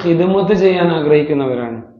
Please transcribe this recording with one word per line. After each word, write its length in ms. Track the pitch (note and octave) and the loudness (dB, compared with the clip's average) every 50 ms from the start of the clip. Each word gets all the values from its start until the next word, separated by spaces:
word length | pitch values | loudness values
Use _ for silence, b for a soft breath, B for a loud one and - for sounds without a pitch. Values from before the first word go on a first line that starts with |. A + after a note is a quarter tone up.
| - | -2
ഖിദ്മത്ത് 480 | F3 E3 E3 F3 F#3 F#3+ G3 F#3+ F3+ G#3+ | -2 0 0 2 0 0 0 0 0 0
ചെയ്യാൻ 340 | F#3 F#3 F#3+ F#3 F3+ F3 E3+ | 2 2 2 2 2 0 0
ആഗ്രഹിക്കുന്നവരാണ്. 960 | E3+ D#3+ D3 D3 D3+ D3+ D3 D3 D3+ C#3 C#3 C3 B2+ B2 A#2+ A#2 A#2 A2+ A2+ - - - | 0 0 0 2 2 2 2 0 -2 -2 -2 -2 -4 -4 -6 -8 -10 -12 -14 -18 -20 -20